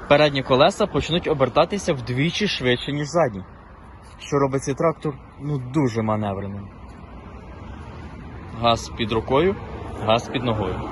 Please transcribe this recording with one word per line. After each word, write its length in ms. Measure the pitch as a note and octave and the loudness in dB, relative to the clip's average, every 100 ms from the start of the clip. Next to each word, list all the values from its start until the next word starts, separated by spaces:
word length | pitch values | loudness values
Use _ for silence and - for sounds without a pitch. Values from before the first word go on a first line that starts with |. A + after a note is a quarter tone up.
| - | 4
передні 340 | D3 D3+ C#3+ | 6 8 4
колеса 440 | - C3 D#3+ F#3+ G3+ | 2 6 6 6 0
почнуть 420 | D#3 - E3 E3 | 0 0 -2 0
обертатися 640 | D#3 C3 B2 E3+ G3+ F#3 | 2 4 4 2 2 -2
вдвічі 560 | D3 A#2 B2 D#3 - G#3 | -2 -2 0 0 2 -2
швидше, 440 | - B2+ B2 - | 0 2 0 0
ніж 140 | C#3+ D3 | -4 -2
задні, 380 | D#3+ D3 G2+ F#2 - - - - - - - | 2 2 0 -12 -16 -20 -20 -20 -20 -20 -18
що 200 | - C#3+ | -2 0
робить 260 | C#3 C3+ C#3 | 2 0 -4
цей 100 | C3 | 0
трактор, 400 | D#3+ D3+ D#3+ C#3 - - | 0 0 -6 -8 -14 -12
ну, 180 | C#3 D3 | -6 -4
дуже 440 | B2 C#3+ C3+ A2+ | -2 0 0 0
маневреним. 680 | A2 G#2+ G#2 F#2+ G2 G2+ G2+ - - - - - - - - - - - - - - - - - - - | 0 0 -2 -4 -6 -10 -12 -16 -18 -18 -16 -16 -16 -16 -16 -16 -14 -14 -14 -14 -14 -14 -14 -14 -14 -2
Газ 320 | A#2 A2+ - - | 2 2 0 -6
під 160 | A2+ | -2
рукою, 440 | A2+ A2 C3 F3+ G#3 - - - - A2 | -2 2 4 4 0 -8 -12 -10 -6 2
газ 220 | A2+ - | 2 2
під 160 | D3+ B2 | -2 -2
ногою. 300 | G#2+ F#2+ F#2+ D3 | 0 -2 -4 -6